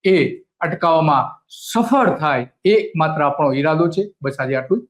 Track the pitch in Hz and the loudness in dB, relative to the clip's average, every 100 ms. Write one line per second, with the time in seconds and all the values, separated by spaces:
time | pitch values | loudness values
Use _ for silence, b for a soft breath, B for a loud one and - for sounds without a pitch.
0 | 196 185 131 - _ _ 170 170 170 165 | 2 2 2 -4 _ _ -8 -2 2 2
1 | 156 139 - - _ - - 226 226 277 | 4 2 -2 -10 _ -20 -6 -4 2 2
2 | 220 160 156 131 123 _ 185 214 214 170 | 2 0 -2 -2 -4 _ 2 2 0 -2
3 | 160 156 143 139 147 131 151 160 170 165 | -2 0 -2 0 0 0 0 2 0 -2
4 | 202 _ 139 135 131 131 131 214 | -6 _ -10 -6 -4 -4 -2 -4